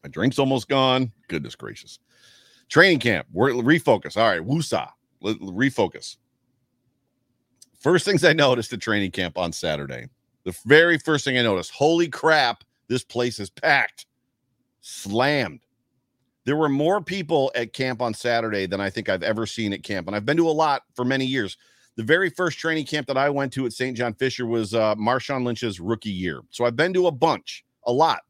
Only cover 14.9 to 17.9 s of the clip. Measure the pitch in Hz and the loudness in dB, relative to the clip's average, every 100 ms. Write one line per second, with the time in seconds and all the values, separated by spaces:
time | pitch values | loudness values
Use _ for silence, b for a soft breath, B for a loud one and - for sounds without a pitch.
14.9 | - 98 110 135 147 101 73 _ _ _ | -14 -4 0 2 2 -2 -8 _ _ _
15.9 | _ _ _ _ _ - 147 151 139 156 | _ _ _ _ _ -2 0 2 2 2
16.9 | 202 160 190 156 160 135 123 117 - 131 | 0 -2 -8 0 0 0 -2 -6 -4 -4